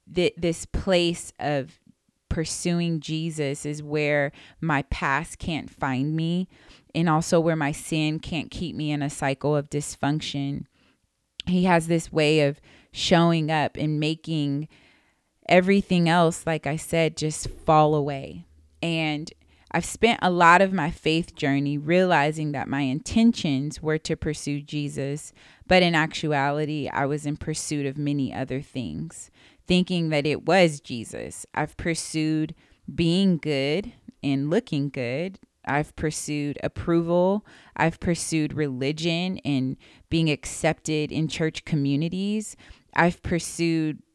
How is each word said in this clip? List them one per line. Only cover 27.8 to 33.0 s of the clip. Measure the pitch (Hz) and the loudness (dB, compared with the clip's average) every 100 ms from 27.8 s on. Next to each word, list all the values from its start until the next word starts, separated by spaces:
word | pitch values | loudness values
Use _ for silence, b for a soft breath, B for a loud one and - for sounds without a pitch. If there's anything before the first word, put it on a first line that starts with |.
| 139 | -4
of | 139 | -4
many | 143 143 131 | -2 0 -2
other | - 135 127 | -4 -6 -6
things, | 143 - 107 78 160 - - b b b b | -8 -8 -8 -8 -10 -12 -20 b b b b
thinking | 180 180 180 165 | 2 2 0 0
that | 151 143 | 0 0
it | 135 - | 0 4
was | 185 170 147 | 6 4 2
Jesus. | - 123 107 - 57 - - | -8 -10 -8 -10 -12 -14 -10
I've | - 151 - | -6 -6 -4
pursued | 180 165 - 160 156 156 156 165 b b b | -4 -4 -4 -2 0 0 -2 -8 b b b
being | 139 | 0